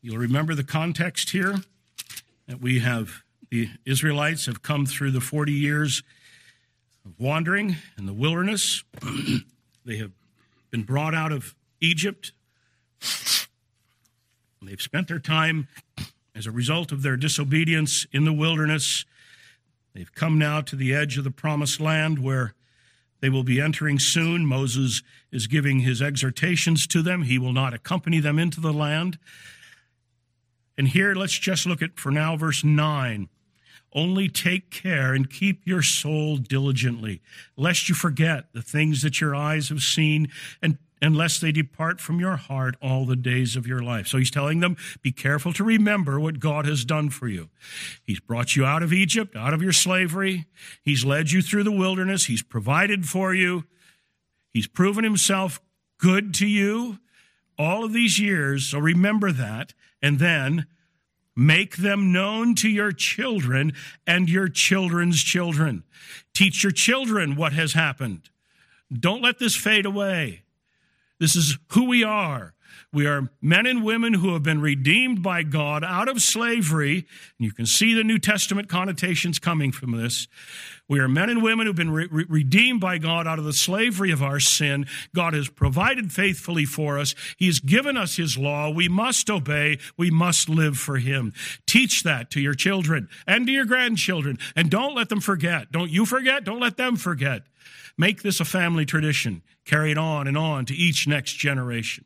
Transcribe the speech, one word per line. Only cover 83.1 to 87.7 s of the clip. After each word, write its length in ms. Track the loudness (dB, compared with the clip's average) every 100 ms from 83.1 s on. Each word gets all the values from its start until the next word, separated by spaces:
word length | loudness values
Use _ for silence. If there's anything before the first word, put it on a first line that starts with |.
| -2 -2
out 100 | -4
of 60 |
the 80 | -2
slavery 580 | 0 0 0 0 0 0
of 120 | 2
our 180 | 0 0
sin. 460 | 2 2 2 0 -4 -8 -6
God 200 | -2 0
has 140 | -2 -4
provided 640 | 0 0 2 2 0 -4
faithfully 520 | 0 0 0 -4 -2
for 340 | -2 -2 -2 -2
us. 160 | -2 -4 -12 0
He 100 | 2
has 140 | 2
given 360 | 4